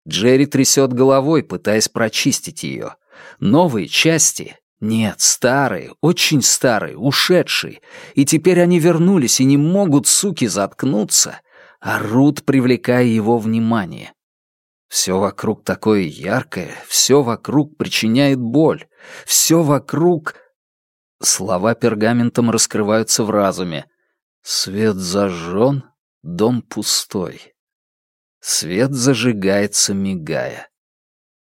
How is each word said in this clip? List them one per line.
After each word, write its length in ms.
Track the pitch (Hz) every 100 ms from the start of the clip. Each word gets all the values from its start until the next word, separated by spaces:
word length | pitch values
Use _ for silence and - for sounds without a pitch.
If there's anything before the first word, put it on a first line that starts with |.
| 80
Джерри 380 | 92 113 131 143
трясёт 480 | 135 131 - 135
головой, 480 | 123 131 135 135 160
пытаясь 480 | - 90 - 110 107
прочистить 760 | - 113 - 143 110 - 151
её. 300 | - - 53 - _ - - -
Новые 480 | 143 110 175 117 85
части, 680 | - 160 160 - - - - _ _
нет, 360 | 107 113 107 -
старые, 720 | - - 123 135 135 92 - -
очень 420 | 147 180 - 151
старые, 540 | - - 135 110 82 65
ушедшие, 840 | 123 - - 180 - - - - _ - -
и 120 | - 139
теперь 360 | 156 175 180
они 160 | 175 175
вернулись 600 | 160 165 170 196 117 -
и 60 | 135
не 120 | 143
могут, 480 | 147 190 196 143 -
суки, 400 | - 202 170 117
заткнуться, 960 | 90 98 - 123 202 185 - - - _ - - _
орут, 640 | - 107 104 117 143 147
привлекая 640 | - 135 123 127 - 123 123
его 340 | 113 107 117
внимание. 760 | 110 113 113 117 90 65 - _ _ _ _ _ _ _ _
Всё 320 | - - 92
вокруг 440 | 101 - 107 107
такое 380 | - 92 110 104
яркое, 720 | 85 71 78 117 - - 80 - -
всё 360 | - - 160
вокруг 520 | 120 110 - 127 151 _
причиняет 640 | - - 110 120 143 135
боль, 460 | 117 131 160 80 - _ - - -
всё 380 | - - 165
вокруг. 720 | 156 139 135 - 170 170 160 - _ _ _ _ _ _ _ _
Слова 540 | - - 95 90 104 117
пергаментом 760 | 120 107 110 120 120 - 120
раскрываются 720 | 110 - 107 104 110 110 -
в 60 | 107
разуме. 560 | 107 98 85 90 76 - _ _ _ _ _
«Свет 560 | - - - 98 110 95
зажжён, 840 | 90 95 101 85 82 95 123 143 - _ _ _
дом 380 | 80 87 110 123
пустой». 920 | - - 104 - - 104 87 - - _ _ _ _ _ _ _ _ _
Свет 520 | - - 76 90 127
зажигается, 1000 | 139 123 123 123 107 95 98 104 - -
мигая. 760 | 98 98 95 78 73 64 - - _ _ _ _ _ _ _